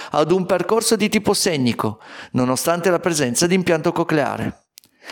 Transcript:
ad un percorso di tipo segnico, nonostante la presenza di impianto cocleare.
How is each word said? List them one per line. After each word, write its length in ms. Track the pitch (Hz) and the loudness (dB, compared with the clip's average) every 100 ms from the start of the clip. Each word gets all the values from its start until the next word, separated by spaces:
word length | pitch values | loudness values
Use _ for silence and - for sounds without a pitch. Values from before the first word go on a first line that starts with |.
| - | -4
ad 200 | 147 151 | 0 2
un 160 | 185 180 | 2 2
percorso 480 | 180 175 226 226 | 0 0 0 2
di 140 | 220 214 | 0 2
tipo 260 | 214 208 | 0 0
segnico, 640 | 196 196 151 123 107 110 104 - - - | 0 0 0 0 0 -4 -6 -12 -20 -6
nonostante 560 | 127 127 127 - 175 185 | -2 0 0 0 0 2
la 100 | 170 | 0
presenza 460 | 180 156 127 117 175 | 0 0 0 0 2
di 80 | |
impianto 380 | 190 180 160 170 | 2 2 0 0
cocleare. 720 | 165 165 156 120 107 107 - _ - - _ - | -2 0 0 0 -2 -6 -8 _ -20 -20 _ -20